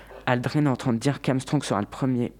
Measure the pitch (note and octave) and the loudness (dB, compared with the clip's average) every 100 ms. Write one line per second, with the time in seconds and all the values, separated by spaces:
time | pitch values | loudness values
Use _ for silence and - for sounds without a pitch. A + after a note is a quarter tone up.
0 | - - - B2 B2+ D3+ D3 B2 C3 A2+ | -18 -8 0 0 2 2 2 2 0 0
1 | C3+ B2+ - C3 - D3 - G#2 G#2 - | 0 0 0 -2 0 -2 0 -2 -2 -2
2 | C3 B2 A#2+ | 0 0 -2